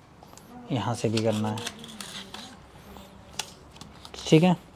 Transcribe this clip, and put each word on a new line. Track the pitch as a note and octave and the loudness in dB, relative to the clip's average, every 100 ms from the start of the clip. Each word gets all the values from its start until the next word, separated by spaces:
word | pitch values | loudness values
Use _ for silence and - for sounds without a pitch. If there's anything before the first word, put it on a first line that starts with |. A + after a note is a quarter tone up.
| - - - - - - - | -20 -20 -20 -20 -20 -16 -4
यहाँ | C3 G#2 A#2 | -2 0 0
से | A#2 | 0
भी | A2 | 2
करना | A2+ G#2+ G#2+ | 2 2 0
है, | G#2+ - - - - - - - - - - - - - - - - - - - - - - - - - - - | -4 -8 -12 -14 -14 -12 -12 -14 -14 -16 -18 -20 -20 -20 -18 -20 -20 -14 -12 -12 -14 -20 -20 -20 -20 -18 -12 6
ठीक | D#3+ | 8
है | F3+ E3+ - | 8 4 0